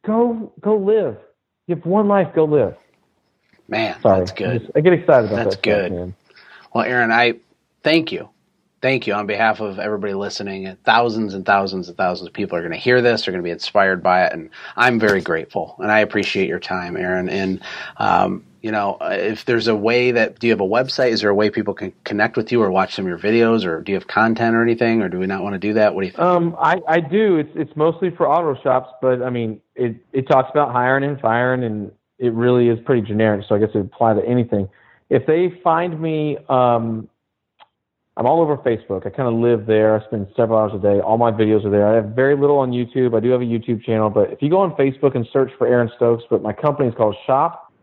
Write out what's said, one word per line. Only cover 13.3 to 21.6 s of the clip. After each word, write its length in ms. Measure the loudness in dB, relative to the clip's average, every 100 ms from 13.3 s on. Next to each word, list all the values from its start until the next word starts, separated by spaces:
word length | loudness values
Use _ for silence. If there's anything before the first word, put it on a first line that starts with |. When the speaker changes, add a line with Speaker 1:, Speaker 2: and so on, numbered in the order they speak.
Speaker 2:
gonna 120 | -6
be 60 | -6
inspired 520 | -8 -2 2 2 2
by 240 | 2 2 2
it, 80 |
and 160 | -2 -12 -18 -14 0
I'm 240 | 2 2
very 220 | 2 2
grateful, 540 | 0 -4 -4 -8 -8 -6
and 120 | 0
I 80 | 2
appreciate 480 | 2 -2 -2 -2 -2
your 120 | -4
time, 380 | -6 -8 -6 -6
Aaron. 320 | -4 -2 -2
And, 320 | -4 -2 -4 -8 -14 -16 -4
um, 480 | 0 2 0 -4 _ _
you 100 | -6
know, 260 | -4 -4 -4
if 440 | -6 -4 -4 -4 -2
there's 240 | 0 2
a 60 | 0
way 360 | 2 2 2
that, 260 | 2 -2 0
do 100 | 0
you 40 |
have 80 | 2
a 80 | 2
website? 440 | 0 -2 0 0
Is 100 | 2
there 80 | 2
a 60 | 2
way 140 | 2
people 240 | 0